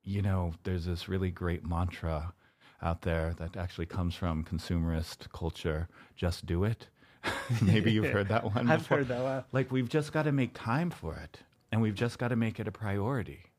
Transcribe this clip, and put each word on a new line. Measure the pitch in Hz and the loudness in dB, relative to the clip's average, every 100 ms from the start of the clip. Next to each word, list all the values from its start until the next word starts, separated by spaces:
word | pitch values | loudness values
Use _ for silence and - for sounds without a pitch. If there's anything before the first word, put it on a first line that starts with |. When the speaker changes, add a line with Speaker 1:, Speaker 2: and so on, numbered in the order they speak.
Speaker 1:
you | - 101 | -2 0
know, | 98 95 87 82 | 2 2 2 -2
there's | - 90 | -2 -2
this | 85 85 - | 0 -4 -2
really | 92 92 | 0 0
great | 87 87 87 | 0 -2 -2
mantra | 80 85 90 - 82 78 82 - _ _ - _ | 0 0 0 -2 -2 -2 -4 -10 _ _ -20 _
out | 87 82 | -2 -2
there | 90 82 82 85 | 0 0 0 -2
that | 82 95 | -6 -6
actually | 87 - 85 | -8 -6 -6
comes | - 87 | -2 -2
from | - 90 78 | -2 -2 -2
consumerist | 78 - - 85 82 80 82 - - | -2 -6 -2 0 0 0 -4 -10 -16
culture, | - 82 - 85 76 85 - - - | -6 -6 -4 -4 -2 -4 -10 -20 -4
"Just | 87 90 78 | -2 -2 -2
do | 85 | 0
it." | 101 117 - _ - - | 2 -2 -10 _ -20 -8
<laughs> | - - - 117 | -6 -6 -2 4
Maybe | 98 107 110 | 6 6 6
you've | 107 104 | 4 4
Speaker 2:
<laughs> | |
Speaker 1:
heard | 101 98 | 2 4
that | 110 113 | 2 2
one | 107 120 | 0 4
Speaker 2:
I've | 160 | 2
Speaker 1:
before. | 160 143 | 4 2
Speaker 2:
heard | 127 | 2
that | 123 | 0
one. | 131 135 - | -2 -2 -2
Speaker 1:
Like, | 131 131 | -2 0
we've | 131 120 | 0 2
just | 156 147 | 0 0
gotta | 156 151 | 0 2
make | 139 120 | 2 2
time | - - 131 175 | -2 -2 0 0
for | - 82 73 | -4 -8 -8
it, | 76 - - _ _ | -10 -16 -20 _ _
and | 110 | 2
we've | 110 | 2
just | 98 120 - | 2 -2 0
gotta | 120 120 | 0 2
make | 113 - | 2 0
it | 107 | -6
a | |
priority. | 104 104 101 101 135 85 69 - | -4 -2 0 0 0 -4 -10 -18